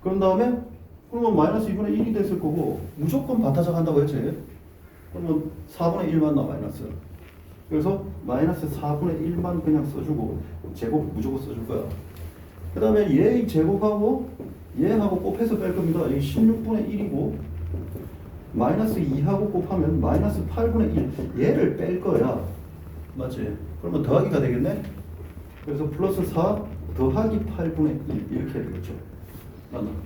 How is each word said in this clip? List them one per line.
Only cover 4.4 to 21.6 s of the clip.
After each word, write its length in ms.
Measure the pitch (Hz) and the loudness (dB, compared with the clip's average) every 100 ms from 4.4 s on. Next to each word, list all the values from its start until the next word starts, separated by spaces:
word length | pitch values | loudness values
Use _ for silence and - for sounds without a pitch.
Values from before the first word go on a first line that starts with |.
| - - - - - - - | -10 -18 -20 -20 -20 -20 -14
그러면 380 | 175 170 151 - - - | -8 0 0 -2 -10 -16
사분의 420 | - 170 190 165 | -2 0 2 2
일 100 | 160 | 4
맞나, 220 | 151 139 | 4 4
마이너스? 420 | 110 113 104 - - - - - - - - - - | 0 -2 -6 -8 -10 -10 -14 -18 -18 -20 -20 -20 -2
그래서 340 | 156 170 196 - - - | 0 2 0 -2 -8 -4
마이너스 420 | 127 165 180 151 | 2 2 2 -4
사분의 480 | - 147 147 175 160 | -4 -2 -2 -2 -2
일만 400 | 160 175 180 170 | -2 -2 -2 -2
그냥 220 | 156 151 - | 2 2 0
써주고, 520 | - - 151 220 - - - - | -4 -4 -2 -2 -4 -8 -12 -14
제곱 380 | - 117 151 - | -8 -2 -2 -2
무조건 240 | 110 127 135 | -4 -4 -4
써줄 260 | - 113 113 | -6 -8 -6
거야. 160 | 110 - - - - - - - - - | -6 -6 -10 -12 -14 -14 -16 -20 -14 -10
그 60 | - | 0
다음에 300 | 214 214 190 | 4 4 6
얘의 360 | 143 208 247 190 | 6 6 4 2
제곱하고 800 | 160 160 202 214 208 214 262 - - - - - - | 4 4 4 2 2 2 0 -4 -10 -14 -14 -12 0
얘하고 400 | 196 226 202 180 | 2 4 2 0
곱해서 360 | - 214 233 - | -2 -2 0 0
뺄 160 | 185 180 | 0 0
겁니다. 240 | 165 170 | 0 2
여기 180 | 160 139 | 0 0
십육분의 680 | 143 220 220 226 - 220 - | 0 4 6 6 2 0 0
일이고, 480 | 202 202 - - - - - - - - - - - - - - | -2 -2 0 -2 -4 -8 -8 -6 -6 -6 -10 -12 -14 -14 -16 -6
마이너스 460 | - - 180 220 190 | 0 2 2 2 0
이하고 500 | 147 139 160 202 214 | 0 2 2 2 2
곱하면 500 | 180 - 185 - 165 | 0 0 0 2 2
마이너스 440 | - - 202 - - | 4 4 2 0 -2
팔분의 460 | - 233 226 185 | 0 2 4 4
일. 160 | 160 - - 185 - | 2 0 -2 -6 0
얘를 340 | 196 285 | 2 4